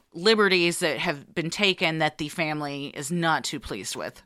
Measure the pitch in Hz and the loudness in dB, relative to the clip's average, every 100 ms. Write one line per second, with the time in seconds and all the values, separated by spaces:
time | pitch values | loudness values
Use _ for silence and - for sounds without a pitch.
0 | _ - 196 220 202 185 170 170 165 123 | _ 0 4 6 6 6 4 2 0 0
1 | 180 143 - - 160 - 202 180 175 160 | -2 -4 -6 -6 -4 2 2 2 0 2
2 | 151 - 151 - 156 151 147 143 143 - | 0 0 -6 -4 -4 -4 -6 -8 -10 -10
3 | 139 175 165 151 - 143 - 110 - 120 | -4 0 2 2 -2 -8 -8 -10 -8 -8
4 | 85 - | -8 -10